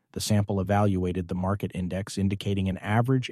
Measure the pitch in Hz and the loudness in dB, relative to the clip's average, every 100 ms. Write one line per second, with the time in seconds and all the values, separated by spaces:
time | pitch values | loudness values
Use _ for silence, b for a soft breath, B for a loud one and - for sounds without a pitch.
0 | _ 90 - 104 104 98 90 101 104 92 | _ -6 0 2 2 0 2 2 4 2
1 | 92 90 85 92 92 101 90 92 90 92 | 0 -2 -4 -2 -2 -2 -4 -4 -4 -4
2 | 98 - 98 98 101 98 95 92 101 110 | -4 0 0 0 0 0 0 -2 0 2
3 | 120 131 117 | 4 2 0